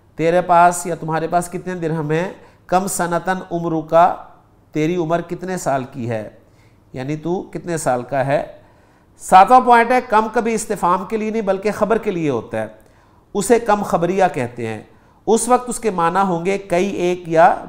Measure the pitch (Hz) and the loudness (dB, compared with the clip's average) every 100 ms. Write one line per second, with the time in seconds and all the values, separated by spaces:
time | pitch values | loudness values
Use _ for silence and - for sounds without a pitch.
0 | _ - 165 175 175 170 175 175 185 165 | _ -4 0 0 4 6 6 4 -4 -6
1 | 160 160 160 175 170 180 170 180 160 165 | -4 -4 -2 -2 -2 -8 -8 -6 -4 -2
2 | 147 156 190 - - _ - 180 196 - | -2 -2 -2 -8 -20 _ -2 -2 0 -4
3 | 170 170 170 185 - 170 170 160 156 165 | -2 -2 -2 -4 -4 -6 -4 -4 2 4
4 | 180 - - - _ _ _ 156 156 180 | 4 2 -10 -20 _ _ _ -4 -2 -2
5 | 160 170 170 170 180 185 156 135 123 139 | -2 -2 -4 -10 -8 -6 -4 -4 -6 -10
6 | 113 113 104 - _ _ _ _ _ 131 | -6 -6 -8 -16 _ _ _ _ _ -12
7 | 131 151 165 185 - 170 170 165 143 123 | -8 -8 -4 -6 -6 -12 -8 -4 -2 -2
8 | 120 139 131 147 - - _ _ _ _ | -2 -4 -2 -2 -4 -12 _ _ _ _
9 | _ _ - 185 196 254 240 240 233 254 | _ _ 4 6 8 6 8 4 6 0
10 | 247 208 226 240 226 220 - 196 175 185 | 2 0 0 -2 -2 -2 -4 -2 0 0
11 | 196 220 214 220 196 190 208 202 202 220 | -2 -4 -4 -4 -2 -2 -2 -2 0 0
12 | 214 175 156 120 98 110 107 - _ _ | -2 -2 -2 -2 -4 -8 -8 -12 _ _
13 | _ _ _ 202 202 233 233 208 202 180 | _ _ _ -6 2 2 4 0 0 -2
14 | 170 190 180 151 120 - 113 107 - _ | 0 2 0 0 -6 -6 -8 -8 -14 _
15 | _ _ - 220 233 247 247 - 220 180 | _ _ 0 0 4 0 0 -4 -4 -2
16 | 165 185 196 170 175 196 196 170 202 - | 0 0 0 0 -2 -4 -2 -2 -2 -2
17 | 175 180 175 160 180 - | -2 -2 -2 4 4 4